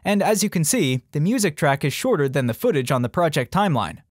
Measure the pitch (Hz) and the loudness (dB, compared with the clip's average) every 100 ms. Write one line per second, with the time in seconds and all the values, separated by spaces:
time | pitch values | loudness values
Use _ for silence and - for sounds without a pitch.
0 | - 202 170 214 208 185 156 262 147 127 | 0 0 2 2 0 0 0 0 0 -2
1 | - 151 160 254 196 151 151 139 151 - | -4 -2 0 2 0 0 0 0 -2 -2
2 | 254 208 139 131 123 113 - - 127 131 | 0 2 0 0 -2 0 0 0 0 -2
3 | 123 - 170 147 123 180 202 135 90 80 | -2 0 0 0 -2 0 0 0 -2 -8
4 | _ | _